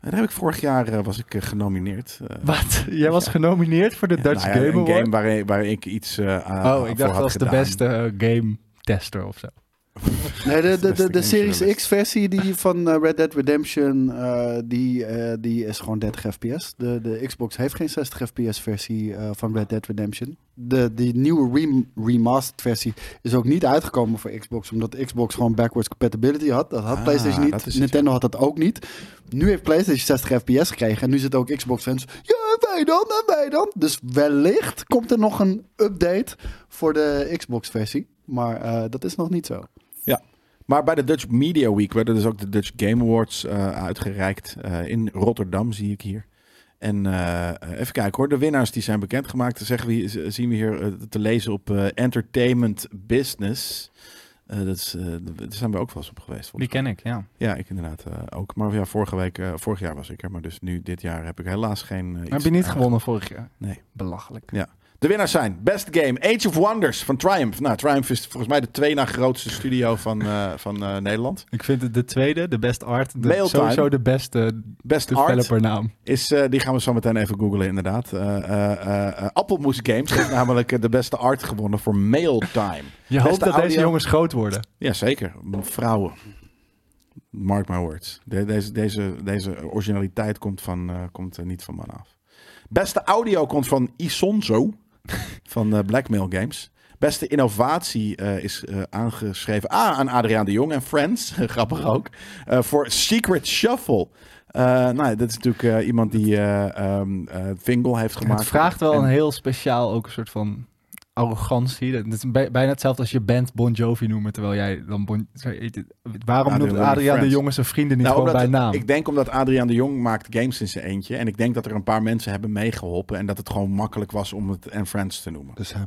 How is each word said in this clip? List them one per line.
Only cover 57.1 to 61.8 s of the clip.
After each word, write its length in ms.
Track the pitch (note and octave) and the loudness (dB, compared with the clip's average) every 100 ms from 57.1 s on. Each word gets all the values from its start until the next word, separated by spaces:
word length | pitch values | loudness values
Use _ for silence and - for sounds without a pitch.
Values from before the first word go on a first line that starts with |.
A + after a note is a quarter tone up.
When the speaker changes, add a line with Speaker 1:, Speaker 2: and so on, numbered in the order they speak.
Speaker 2:
ja. 340 | A#2 F#2+ _ A#2 | -8 -10 _ -4
Speaker 1:
Ja, 80 | E2+ | -4
ik 140 | F2 | -6
inderdaad, 340 | F#2+ E2 D#2 - | -8 -8 -10 -12
eh, 300 | D#2+ D#2+ - | -12 -10 -10
ook. 160 | G2 - | -10 -4
Maar 180 | G#2+ | -2
ja, 120 | G#2+ F#2 | 0 -2
vorige 300 | G#2 G2+ F#2+ | -2 -2 -2
week, 220 | F#2 F2+ | -4 -4
eh, 140 | F#2 D#2+ | -8 -6
vorig 240 | - G#2 | -6 -6
jaar 160 | F2+ C#2+ | -6 -10
was 140 | C#2 | -14
ik 140 | - | -14
er, 80 | F2+ | -12
maar 100 | F#2 | -10
dus 180 | E2 E2+ | -12 -10
nu, 220 | F2+ F2 | -6 -6
dit 180 | F2 F2+ | -6 -8
jaar 240 | F2+ E2 D#2+ | -6 -8 -8
heb 140 | D#2+ | -10
ik 60 | F2 | -6
helaas 360 | F#2+ A2 G2+ | -4 -2 -4